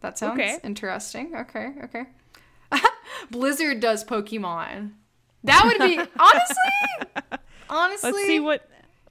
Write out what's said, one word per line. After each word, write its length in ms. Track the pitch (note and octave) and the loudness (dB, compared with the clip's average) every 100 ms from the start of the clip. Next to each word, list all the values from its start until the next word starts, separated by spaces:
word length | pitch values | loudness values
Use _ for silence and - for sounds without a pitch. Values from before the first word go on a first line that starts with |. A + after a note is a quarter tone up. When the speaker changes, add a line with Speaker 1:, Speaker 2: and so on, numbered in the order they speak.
Speaker 1:
That 160 | - - | -14 -8
sounds 220 | G#3+ B3+ | -6 -4
Speaker 2:
Okay. 180 | G#3 D#4+ | -4 -4
Speaker 1:
interesting. 720 | G#3 G#3 G3 G3 - - D#4 A#3+ | -10 -10 -8 -10 -10 -12 -12 -12
Okay, 380 | B3 A3 A3+ C#4 | -12 -12 -12 -14
okay. 200 | C4 A#3 C4 _ _ - _ _ - | -14 -14 -14 _ _ -20 _ _ -6
<laughs> 100 | C#4+ A#4+ - - C5 - | 0 2 0 -14 -16 -12
Blizzard 480 | A#3 C4+ D4 D#4 A#3 | -4 -2 -2 -2 -2
does 240 | A3+ G#3+ | -2 -2
Pokemon. 880 | G#3+ A3+ G#3 A3 F#3 E3 - G3 G#3 - _ _ _ _ | -4 -6 -6 -8 -8 -8 -10 -12 -14 -16 _ _ _ _
That 200 | A#3 D#4+ A#4 | 6 8 8
would 220 | A4 F#4 | 6 2
be, 100 | E4 | 2
Speaker 2:
<laughs> 220 | E4+ - | -2 6
Speaker 1:
honestly, 1200 | F#4 D5+ F5+ F#5 F#5+ G5+ G#5 F5+ - - - - - - - | 8 8 4 2 0 0 -2 -6 -10 -12 -10 -12 -14 -20 -6
honestly. 420 | D4+ F4+ G4+ D#4 | -2 -2 -2 -4
Speaker 2:
Let's 160 | G4+ G4+ | -2 2
see 120 | D#4+ | 2
what, 280 | D4+ C#4+ - - _ _ _ | 0 -2 -6 -20 _ _ _